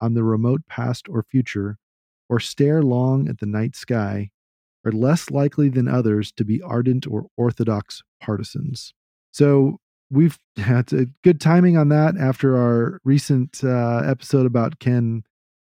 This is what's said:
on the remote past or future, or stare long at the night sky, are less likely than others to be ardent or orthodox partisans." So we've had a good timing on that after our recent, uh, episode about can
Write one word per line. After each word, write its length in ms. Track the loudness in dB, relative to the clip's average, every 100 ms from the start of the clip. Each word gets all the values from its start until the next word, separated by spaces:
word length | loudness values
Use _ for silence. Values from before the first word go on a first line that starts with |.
on 140 | -2
the 100 | 0
remote 380 | 0 0 0 -2 -4
past 440 | -8 -6 -6 -6
or 120 | -8
future, 540 | -2 -2 -2 -4 -6 -8 _ _ _ _ -6
or 100 | -4
stare 420 | -4 -2 0 2
long 460 | 0 0 0 0 -2
at 120 | -6
the 60 | -6
night 300 | -6 -6 -8
sky, 540 | -6 -4 -4 -6 -10 _ _ _ _ _
are 80 | -6
less 380 | -2 0 0 -2
likely 380 | -2 -2 0 0
than 180 | 0 0
others 460 | 0 2 0 -2
to 120 | -4
be 180 | -2 -4
ardent 440 | -4 -2 0 0 -2
or 200 | -8 -8 -4
orthodox 640 | -2 -2 -2 -2 -4 -14 -20 _
partisans." 760 | -8 -6 -6 -10 -8 -10 -14 _ _ _ _
So 460 | 0 4 4 2 -2 _ _ -4
we've 280 | 2 2 0 _ -4
had 360 | 0 0 2
a 140 | -2 -2 0
good 160 | 2 4
timing 360 | 4 4 6 4
on 120 | 4
that 280 | 4 2 0
after 380 | -2 0 2 2
our 440 | 2 2 0 -2
recent, 600 | 0 2 2 0 -2 -4
uh, 380 | -2 0 0 0
episode 420 | -2 -4 0 0 2
about 320 | 0 -2 -4
can 460 | -2 0 0 -4 -10 _ _ _ _